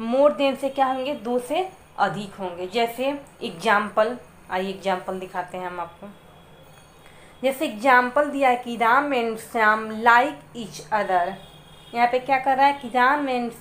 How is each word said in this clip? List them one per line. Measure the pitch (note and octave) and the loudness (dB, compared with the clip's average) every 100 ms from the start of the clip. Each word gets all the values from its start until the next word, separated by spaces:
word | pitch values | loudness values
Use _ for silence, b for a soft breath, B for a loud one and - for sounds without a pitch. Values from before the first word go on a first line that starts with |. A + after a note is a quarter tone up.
more | A3+ B3+ D4 | -2 4 4
than | - C#4 C4 | 4 0 0
से | C4+ | -4
क्या | C4+ C4 | 0 0
होंगे, | C4 C4 C4 | 0 -4 -6
दो | G#3+ B3 | -2 -4
से | B3 D#4 F#4 - - - | -2 -2 -4 -8 -20 -2
अधिक | G3 D#3+ G#3 - | -2 -2 -10 -10
होंगे। | F#3 F3 F3+ | -10 -8 -6
जैसे | G#3+ A#3 A#3+ C4+ C#4+ - - | -2 -2 -2 -4 -4 -10 -12
example, | A3+ E3 A3 G#3 G#3 A3 A3 B3 - - - | -10 -4 2 2 2 0 0 -2 -14 -20 -8
आइए | F#3 G3 | -4 -4
example | F#3+ F#3+ G3 F#3+ F#3+ | -4 -2 -2 -4 -10
दिखाते | F3+ F#3 F3 F#3 | -8 -8 -8 -8
हैं | F3+ | -10
हम | F3+ | -8
आपको। | E3+ - G3+ G3+ - - - - - - - - B B B B | -10 -12 -20 -20 -20 -20 -20 -20 -20 -20 -20 -20 B B B B
जैसे | B3+ C4+ D#4 | -4 -2 -4
example | G#3+ C4 B3 B3 C#4+ D4 | 0 4 6 4 0 0
दिया | C4+ C4+ | 2 2
है | B3 | 2
कि | A#3+ A#3 | -2 0
राम | A3+ B3+ C#4+ | 2 4 2
and | C4 A#3 A3 | -2 -2 -6
श्याम | - A#3 G#3+ A3 A3 A3 | -6 2 4 2 -2 0
like | A#3 A#3+ C#4 D4 - A#3+ | 6 6 4 -2 -14 -12
each | G#3+ - - | -12 -12 -4
other। | G#3+ F#3+ F3+ F3 F#3+ - - - - - | -2 2 0 0 -6 -16 -20 -20 -20 -10
यहाँ | A#3 A#3+ | 0 2
पे | B3+ | 2
क्या | B3+ C4+ | 0 0
कर | C4 C4 | 2 4
रहा | C#4 | 4
है | C#4+ | 2
कि | A#3+ | -4
राम | B3 B3 D4 C#4 | 2 2 2 0
and | B3 A#3+ - | -2 -4 -6